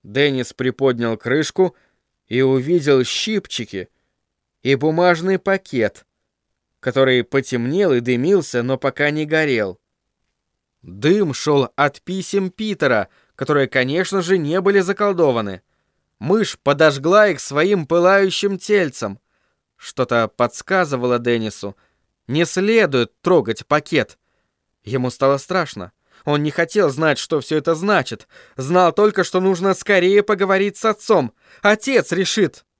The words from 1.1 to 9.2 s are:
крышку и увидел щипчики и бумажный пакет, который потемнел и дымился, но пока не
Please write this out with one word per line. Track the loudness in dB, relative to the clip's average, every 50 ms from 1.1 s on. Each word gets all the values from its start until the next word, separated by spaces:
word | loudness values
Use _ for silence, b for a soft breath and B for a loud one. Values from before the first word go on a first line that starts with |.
| -4
крышку | -4 -4 -2 -2 -2 -2 -2 0 0 0 0 _ _ _ _ _ _ _ _ _ _ _
и | _ 0 2
увидел | 2 2 2 0 0 0 0 0 4 4 2 2 2
щипчики | 0 -4 -4 -4 -2 -4 -4 -4 -6 -10 -10 -10 -8 -10 -12 -12 _ _ _ _ _ _ _ _ _ _ _ _ _ _ _
и | _ -2 0
бумажный | 0 0 -2 0 2 2 2 2 0 0 -2 -2 -2
пакет, | _ -2 -2 -2 _ -6 -2 -2 -2 -2 _ -10 _ _ _ _ _ _ _ _ _ _ _ _ _ _ _ _ -8
который | -4 0 2 2 4 4 2 0
потемнел | _ -2 -4 -2 -2 -4 -4 -4 -2 0 0 2 2 2
и | 0
дымился, | 0 0 -2 0 2 2 2 0 0 -2 -4 -4
но | -2 -2 -4
пока | -2 -4 -6 -2 0 -2 -2
не | -2 -4